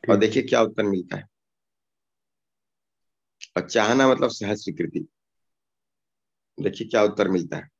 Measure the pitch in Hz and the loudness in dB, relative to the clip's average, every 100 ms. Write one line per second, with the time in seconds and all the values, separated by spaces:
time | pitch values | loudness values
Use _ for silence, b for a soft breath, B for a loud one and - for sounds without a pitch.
0 | - 101 110 123 - 120 110 110 104 95 | 4 4 4 0 0 2 2 0 -2 -2
1 | 87 - - _ _ _ _ _ _ _ | -4 -10 -12 _ _ _ _ _ _ _
2 | _ _ _ _ _ _ _ _ _ _ | _ _ _ _ _ _ _ _ _ _
3 | _ _ _ _ - - - 117 107 127 | _ _ _ _ -8 -8 -2 0 2 4
4 | 135 127 120 - 101 104 - - - - | 4 4 0 -2 -6 -4 -6 -6 -6 -6
5 | - _ _ _ _ _ _ _ _ _ | -10 _ _ _ _ _ _ _ _ _
6 | _ _ _ _ _ - - - 110 113 | _ _ _ _ _ -8 -8 -6 -2 2
7 | 104 104 95 92 78 - - | 2 2 0 0 -2 -10 -12